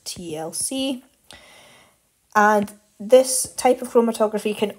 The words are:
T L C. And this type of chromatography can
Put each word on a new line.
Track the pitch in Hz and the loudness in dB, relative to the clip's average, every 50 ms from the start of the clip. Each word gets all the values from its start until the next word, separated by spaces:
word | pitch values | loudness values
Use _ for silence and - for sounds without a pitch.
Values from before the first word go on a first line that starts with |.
| - | -16
T | - - - 180 165 151 | -14 -14 -12 -12 -10 -10
L | 156 160 165 | -10 -10 -10
C. | 190 - - - 262 269 269 269 262 247 - _ _ _ _ - - - - - - - - - - - _ _ _ _ _ _ _ _ _ _ - | -8 -8 -8 -6 -6 -4 -4 -4 -6 -8 -10 _ _ _ _ -20 -20 -20 -20 -20 -20 -20 -20 -20 -20 -20 _ _ _ _ _ _ _ _ _ _ 0
And | 214 208 208 214 208 202 208 - - _ _ _ - 208 | 2 4 4 4 2 0 -2 -6 -16 _ _ _ -16 0
this | 208 254 254 262 262 - - - - - | 4 6 6 6 4 0 -4 -4 -6 -4
type | - - 254 254 254 | 0 2 2 2 0
of | 247 240 | -2 -2
chromatography | - 247 233 226 220 - 220 214 214 208 - 214 208 | 2 2 2 2 0 0 -2 -2 -2 -2 -4 -4 -4
can | - 214 202 - | -2 -4 -4 -2